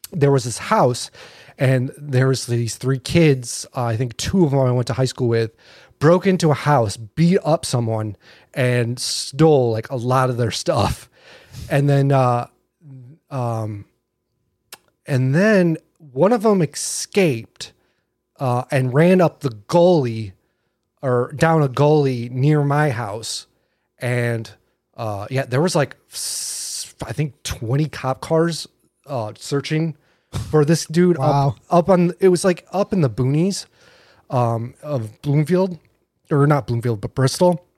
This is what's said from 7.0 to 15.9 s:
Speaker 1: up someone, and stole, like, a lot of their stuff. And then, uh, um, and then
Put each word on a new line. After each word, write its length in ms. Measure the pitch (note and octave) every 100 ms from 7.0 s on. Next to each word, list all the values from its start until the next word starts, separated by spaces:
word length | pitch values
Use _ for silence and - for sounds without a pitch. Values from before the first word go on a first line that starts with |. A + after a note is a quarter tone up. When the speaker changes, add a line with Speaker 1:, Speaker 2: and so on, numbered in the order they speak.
| A2 - E3+ F#3+
Speaker 1:
up 220 | D3+ D#3+ -
someone, 500 | B2 A2+ A2 G#2+ G2 _ - _ -
and 420 | B2+ B2 A#2 B2
stole, 720 | - - - C3+ D#3+ D3 A#2+
like, 180 | A2 -
a 40 | C3
lot 360 | A#2+ C3 C3
of 60 | A#2+
their 120 | A#2
stuff. 560 | - - D3+ F#2 - - _ - - - - -
And 180 | C#3+ C#3+
then, 240 | C#3 C#3
uh, 360 | C#3 B2 A#2+ A#2+ _ _ _ D#3 C3+ B2 D#3+ -
um, 560 | C#3 A#2+ A2+ G#2+ G2+ F#2+ _ _ _ _ _ _ _ _ - _ _ -
and 280 | C3+ C3 D3
then 420 | G#3+ G3+ F3 D#3+ _